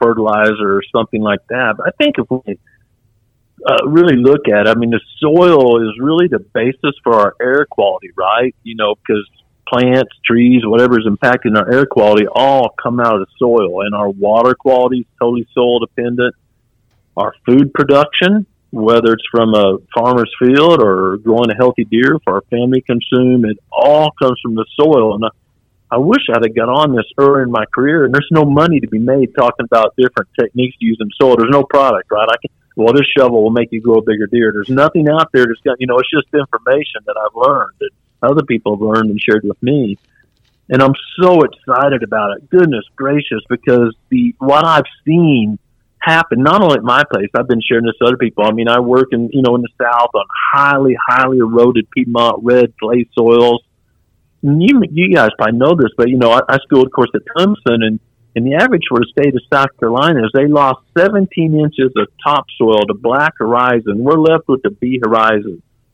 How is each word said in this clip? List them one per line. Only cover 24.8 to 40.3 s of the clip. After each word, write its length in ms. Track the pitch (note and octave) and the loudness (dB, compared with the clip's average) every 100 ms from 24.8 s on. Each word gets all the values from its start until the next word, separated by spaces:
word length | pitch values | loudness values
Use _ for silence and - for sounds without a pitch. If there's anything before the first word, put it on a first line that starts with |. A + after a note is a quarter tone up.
| D3+ C#3+ A2 G#2 | 2 2 2 -2
And 100 | A2 | -6
I, 40 | - _ _ _ _ - | -10 _ _ _ _ -6
I 60 | A#2 | -2
wish 240 | D3 C4 - | 0 0 -2
I'd 140 | A#2 | -2
have 120 | A2+ A2+ | -2 -2
got 140 | A2+ | -2
on 260 | C3+ D3+ B2 | 0 0 -2
this 100 | G#2 - | -4 0
earlier 260 | C#3 C#3 | 2 2
in 80 | B2 | 0
my 140 | A#2 G#2+ | -4 -4
career, 400 | - C3+ E3 C3 | -2 0 0 0
and 80 | |
there's 140 | C#3 - | 0 0
no 140 | D#3+ D3 | 0 2
money 340 | C#3+ E3+ D3+ | 2 2 0
to 80 | A2+ | -2
be 120 | A2 | -4
made 340 | A#2+ C3+ B2 - | 0 0 0 0
talking 300 | B2 - A#2+ | -2 -2 -2
about 300 | A#2 G#2+ - | 0 0 0
different 320 | B2+ A#2 G#2 - | -2 -2 -8 -4
techniques 380 | A#2 B2 B2+ - | -4 -2 -6 -2
to 80 | A2+ | -4
use 120 | A2 | -4
in 80 | G#2+ - | -6 0
soil. 160 | C3+ A#2 | 2 2
There's 140 | A2+ | 2
no 120 | C#3+ | 2
product, 480 | C3+ C#3+ C3+ G2+ - | 0 0 0 0 -2
right? 160 | G#2 A2 | -2 0
I 80 | A#2 | -2
can, 120 | - _ _ - | -6 _ _ -2
"Well, 180 | A2+ | 2
this 140 | C3+ C#3+ - | 2 2 2
shovel 240 | B2+ A#2 | 2 2
will 80 | A2 | 2
make 220 | A#2 A#2 | 0 -2
you 100 | A2+ | -4
grow 140 | A#2 A2+ | 0 0
a 80 | |
bigger 240 | A2+ G#2+ G#2 | 2 -4 -2
deer." 240 | A#2+ A2+ | 0 0
There's 160 | G#2 G2+ | -2 -4
nothing 400 | C3 D3+ E3+ D3+ | 0 2 2 0
out 220 | D#3 D#3+ | 0 0
there 140 | C3 A#2+ | 0 0
that's 140 | A2+ | -2
got, 200 | D3 B2 | -4 -4
you 60 | B2+ | -2
know, 100 | B2 | -2
it's 140 | C3 | 0
just 160 | D#3 - | -4 -2
information 680 | D3 C#3 A2 B2 C#3 D3+ A2 G#2 | -4 -4 -6 -2 -2 -2 -12 -10
that 80 | G#2+ | -6
I've 180 | G#2+ A2+ | -6 -2
learned 380 | B2+ C#3 A2 - | 0 0 -4 -8
that 100 | G#2 _ _ - | -12 _ _ -6
other 220 | B2 D3 | -2 0
people 320 | C#3+ A#2 G2+ G2+ | -2 -4 -4 -4
have 60 | |
learned 280 | G#2+ A2 A2 | -2 0 -2
and 100 | G#2 | -4
shared 240 | - A2 G2+ | -2 -2 -2
with 160 | - | -6
me. 340 | B2 C#3+ A#2 F#2+ _ _ _ | -2 -2 -2 -6 _ _ _